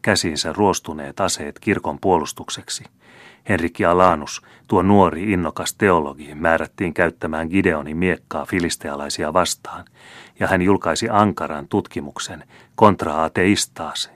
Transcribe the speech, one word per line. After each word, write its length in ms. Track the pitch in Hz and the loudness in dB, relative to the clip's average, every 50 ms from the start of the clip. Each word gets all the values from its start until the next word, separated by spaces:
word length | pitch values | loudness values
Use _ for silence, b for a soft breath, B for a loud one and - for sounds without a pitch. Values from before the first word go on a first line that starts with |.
| - | 0
käsiinsä 500 | - 101 90 - 90 78 76 - 82 76 | 0 0 2 0 -2 -4 -4 -6 -4 -2
ruostuneet 680 | 95 104 98 87 - - - 80 76 73 69 - - | 0 2 2 0 0 -4 -10 -10 -10 -12 -10 -6 -4
aseet 380 | 98 90 - - 78 73 73 - | -4 -2 -2 -4 -8 -10 -12 -6
kirkon 400 | - 107 98 - - 80 76 71 | -4 -2 -2 -2 -2 -6 -6 -4
puolustukseksi. 840 | - 98 90 82 73 - - - - - - - - - - - - - B B B B B B B B B B _ - | 0 2 2 2 0 -2 -8 -12 -12 -12 -12 -12 -10 -10 -12 -12 -12 -16 B B B B B B B B B B _ -2
Henrik 320 | 101 85 82 85 - - | -2 0 0 -2 -2 0
Jalanus, 640 | 101 85 87 90 90 92 85 78 73 - - - B B B B B - | 2 4 4 6 6 6 4 2 -2 -8 -12 -14 B B B B B 0
tuo 140 | 113 92 90 | 0 2 4
nuori, 500 | 95 104 101 95 85 76 80 95 107 101 | 6 6 6 6 4 2 0 -2 -2 0
innokas 420 | 90 87 78 - - 87 - - | 0 0 -2 -4 -6 -8 -8 -4
teologi, 600 | - 107 101 90 82 76 71 69 67 76 76 76 | 0 2 4 4 4 2 -2 -6 -12 -14 -16 -8
määrättiin 600 | 76 82 82 82 80 80 - _ - 98 85 78 | -2 0 2 2 2 0 -4 _ -6 -6 -4 0
käyttämään 540 | - 90 80 - - - 82 80 78 82 80 | 0 0 0 -2 -4 -6 -6 -4 -4 -4 -2
Gideonin 480 | 87 98 90 95 82 76 71 76 78 | 0 2 2 2 0 0 -2 -6 -4
miekkaa 500 | 80 92 92 85 - - - - 78 71 | -2 0 0 0 -2 -4 -8 -8 -8 -6
filistealaisia 880 | - - 92 85 82 - - - 80 71 71 73 73 - - 87 76 78 | -6 -4 -4 -2 -4 -4 -6 -8 -8 -8 -8 -8 -8 -6 -6 -4 -2 0
vastaan, 520 | 90 87 - - - - - - - - B B B B B B B B B B - | 0 0 0 -2 -8 -10 -14 -16 -16 -16 B B B B B B B B B B -4
ja 60 | 98 | -2
hän 160 | 87 95 92 90 | 0 2 4 4
julkaisi 460 | 95 101 90 - 85 80 - 113 113 | 4 4 2 2 -2 -2 -2 -2 0
ankaran 580 | 113 101 107 104 90 - 80 71 78 73 71 - | 2 4 4 2 2 -2 -6 -8 -8 -8 -6 -4
tutkimuksen 760 | - 101 90 - - 82 73 71 - - - - 87 78 B B B B B B _ - | -2 -2 -2 -4 -6 -10 -10 -10 -10 -12 -12 -12 -12 -14 B B B B B B _ 6
Contra 460 | 107 104 92 - - 82 76 80 80 | 6 6 6 4 0 -2 -2 0 -2
atheistas, 880 | 78 - - 90 95 101 87 - - - - 82 78 - - - - - | 0 0 2 2 4 4 2 0 -4 -8 -10 -10 -10 -8 -10 -10 -12 -10